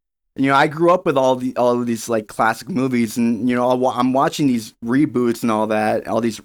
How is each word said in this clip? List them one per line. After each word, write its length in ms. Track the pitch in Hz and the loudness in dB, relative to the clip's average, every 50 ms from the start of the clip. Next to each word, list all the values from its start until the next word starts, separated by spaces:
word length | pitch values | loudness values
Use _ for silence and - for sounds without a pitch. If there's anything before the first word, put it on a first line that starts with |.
| _ _ _ _ _ _ _ | _ _ _ _ _ _ _
you 120 | - 135 135 | -2 0 2
know, 80 | 139 | 4
I 120 | 139 147 160 | 4 4 2
grew 240 | 139 156 170 170 | 0 0 2 2
up 140 | 175 180 185 | 2 2 2
with 120 | 180 147 135 | 0 0 2
all 180 | 131 131 131 127 | 2 2 2 0
the, 180 | 127 131 117 | -2 -6 -2
all 240 | - 123 123 123 120 | 0 2 2 2 0
of 60 | 123 120 | 0 -2
these, 220 | 117 110 - - | -4 -4 -2 -2
like, 180 | 117 110 107 - | -2 -2 -2 -4
classic 420 | - - 123 110 113 - - - | -4 0 0 0 0 -2 -6 -6
movies, 480 | - 123 131 135 127 120 117 107 104 120 | -4 -2 -2 0 0 0 0 0 -2 -2
and, 320 | 117 113 120 101 110 127 | -2 -2 -2 -2 -2 -2
you 60 | 123 | 0
know, 140 | 123 123 123 | 0 2 2
I'll 100 | 127 127 | 2 2
wa-, 140 | 123 127 107 | 0 -2 0
I'm 160 | 120 123 131 127 | 0 0 0 2
watching 340 | 131 143 165 160 - 156 139 | 2 0 0 0 0 0 0
these 260 | 123 117 107 107 - _ - | 0 0 -4 -8 -16 _ -6
reboots 580 | 117 123 135 156 135 113 123 123 120 117 113 | -2 0 2 0 2 0 0 0 0 0 -2
and 80 | - 120 | -2 -2
all 160 | 110 107 107 110 | 0 0 0 0
that, 400 | 107 107 107 107 110 110 - - | 0 0 0 0 -2 -2 -4 -2
all 120 | 98 113 | -2 -2
these 200 | 113 117 104 - - | -2 -2 -4 -6 -14